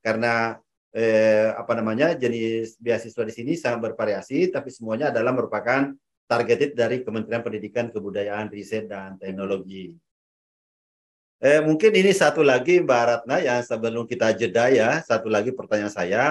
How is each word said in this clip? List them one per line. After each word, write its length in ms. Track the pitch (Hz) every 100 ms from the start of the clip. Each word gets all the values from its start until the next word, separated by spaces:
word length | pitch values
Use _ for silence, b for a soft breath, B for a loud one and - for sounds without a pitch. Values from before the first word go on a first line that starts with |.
Karena, 560 | 110 110 117 117 113 110 _ _ _
eh, 560 | 110 113 110 110 107 110 104
apa 160 | 113
namanya, 400 | 113 110 110 156
jenis 640 | 147 123 117 113 113 110 _
beasiswa 480 | 117 110 117 120
di 80 | 110
sini 200 | 113 120 165
sangat 240 | 127 117 110
bervariasi, 640 | - 107 98 - 139 180
tapi 160 | 139 -
semuanya 400 | - 110 110 143
adalah 240 | 117 123
merupakan 560 | 127 113 107 107 135 139 - _ _ _
targeted 480 | 117 113 117 143 120
dari 240 | 117 127
Kementerian 400 | 120 110 107 113
Pendidikan, 480 | 117 107 101 120 117
Kebudayaan, 640 | 107 98 101 101 104 107
Riset, 400 | 101 95 110 107
dan 240 | 101 95 95
Teknologi. 800 | 98 95 98 95 95 95 90 85 _ _ _ _ _ _ _ _ _ _ _ _ _ _
Eh, 240 | 131 151
mungkin 320 | 156 156 214 196
ini 160 | 196
satu 320 | 190 151 151
lagi 360 | 143 127 131 180
Mbak 220 | 156 123 120
Ratna 280 | 117 117 156
yang 200 | 147 120
sebelum 400 | 120 113 113 117
kita 320 | 117 120 110 107
jeda 320 | 113 92 101
ya, 320 | 127 110 156
satu 320 | - 110 113
lagi 200 | 104 113
pertanyaan 400 | 127 - 107 104
saya 320 | 101 90 104 143